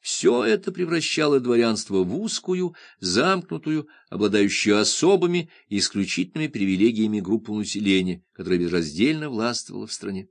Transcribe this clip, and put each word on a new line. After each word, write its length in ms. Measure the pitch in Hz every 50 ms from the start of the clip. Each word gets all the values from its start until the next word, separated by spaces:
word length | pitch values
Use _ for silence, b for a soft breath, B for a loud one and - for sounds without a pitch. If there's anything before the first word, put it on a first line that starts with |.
Все 420 | _ - - - - - 233 240 220
это 280 | 214 220 196 196 -
превращало 680 | 185 185 180 165 170 165 156 - - - 156 151 143 135
дворянство 640 | 123 120 120 117 117 117 110 101 - - 98 95 92
в 160 | 90 104 165
узкую, 560 | 214 220 - - - - 185 185 180 175 160 B B B B B
замкнутую, 880 | - 90 90 107 139 180 196 185 175 _ - 80 - 151 156 156 143 b b b b b
обладающую 680 | - 95 104 101 101 104 101 101 - - - 104 104 104
особыми 720 | 107 98 - - - 175 202 185 175 175 175 175 160 b b b b b
и 80 | 104 101
исключительными 720 | 95 - - 101 98 92 - - 92 90 _ 160 156 147
привилегиями 720 | - 110 101 98 95 92 101 117 117 107 110 107 107 104
группу 360 | 98 90 107 113 110 - 104
населения, 680 | 107 104 101 - 101 107 98 95 95 92 92 90 87 _ _ _
которая 260 | - 92 87 92 87
безраздельно 720 | 87 85 85 87 85 78 71 82 107 143 156 156 151 147
властвовала 560 | 127 107 110 120 120 - - - 101 107 107
в 80 | 107 -
стране. 340 | - - 101 98 95 95 _